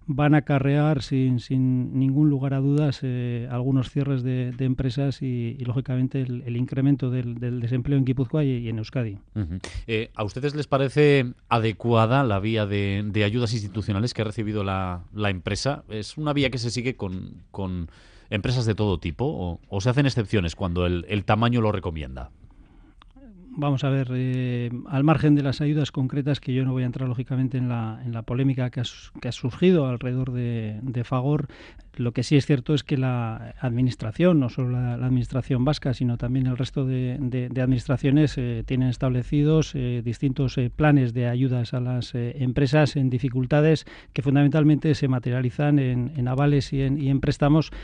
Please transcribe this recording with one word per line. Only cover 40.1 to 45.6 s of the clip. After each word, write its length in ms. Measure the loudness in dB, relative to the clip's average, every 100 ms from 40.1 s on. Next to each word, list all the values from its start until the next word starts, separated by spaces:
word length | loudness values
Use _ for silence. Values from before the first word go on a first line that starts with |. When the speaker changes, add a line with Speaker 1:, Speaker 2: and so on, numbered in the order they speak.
| -2 -2 0 -2 0
Speaker 1:
eh, 140 | -2
planes 400 | 2 4 6 4
de 140 | 0 -2
ayudas 460 | 0 0 0 -2
a 80 | -4
las, 340 | -2 -4 -4 -4
eh, 260 | -6 -2
empresas 540 | -2 2 4 4 4 2
en 140 | 0
dificultades 760 | 0 0 -2 2 4 4 4 0 -18 -8
que 80 | -2
fundamentalmente 720 | 2 4 6 6 4 4 2 2
se 140 | 2
materializan 680 | 0 0 -2 -2 0